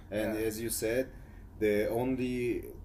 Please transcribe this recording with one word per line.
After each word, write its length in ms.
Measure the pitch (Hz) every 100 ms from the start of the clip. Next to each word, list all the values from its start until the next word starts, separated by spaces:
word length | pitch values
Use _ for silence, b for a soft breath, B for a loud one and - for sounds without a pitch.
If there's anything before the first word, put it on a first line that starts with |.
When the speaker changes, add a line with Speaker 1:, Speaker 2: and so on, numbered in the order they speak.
| B
Speaker 1:
And 240 | 101 110 107
Speaker 2:
Yeah. 60 | 110
Speaker 1:
as 120 | 107
you 100 | 117
said, 400 | - 110 123 131 B B B B -
the 280 | 107 104 107
only 760 | 120 131 127 127 123 120 90 60 -